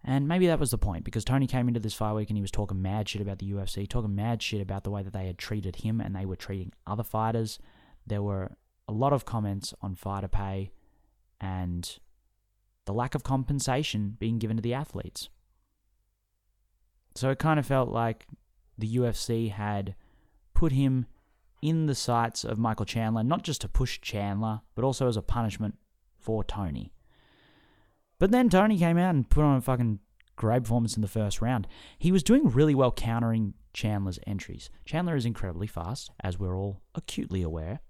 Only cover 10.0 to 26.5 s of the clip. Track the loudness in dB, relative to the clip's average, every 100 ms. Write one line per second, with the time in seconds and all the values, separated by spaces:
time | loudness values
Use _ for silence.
10 | -6 -6 0 0 0 -4 -6 -12 _ _
11 | _ _ _ _ -6 -4 -4 -4 -8 -14
12 | -20 _ _ _ _ _ _ _ -6 -4
13 | -2 -4 -2 -2 0 -2 0 0 0 -2
14 | -4 -4 -2 -2 0 -2 -2 -4 -6 -8
15 | -10 -12 -16 -18 _ _ _ _ _ _
16 | _ _ _ _ _ _ _ _ _ _
17 | _ -2 -2 2 4 4 4 2 2 0
18 | 0 -2 -10 -20 _ _ _ -6 -2 2
19 | 2 0 -2 -2 -2 -4 -4 -4 -6 -10
20 | -18 _ _ _ _ 4 4 4 2 2
21 | -2 -10 _ _ _ _ 0 2 0 0
22 | 0 2 2 -2 -4 0 0 0 -2 0
23 | 0 0 0 0 -2 -6 0 0 0 -2
24 | -6 -4 -2 -2 -2 -4 _ -2 -2 2
25 | 0 0 0 0 0 -2 -6 -6 _ _
26 | _ _ -4 -2 -2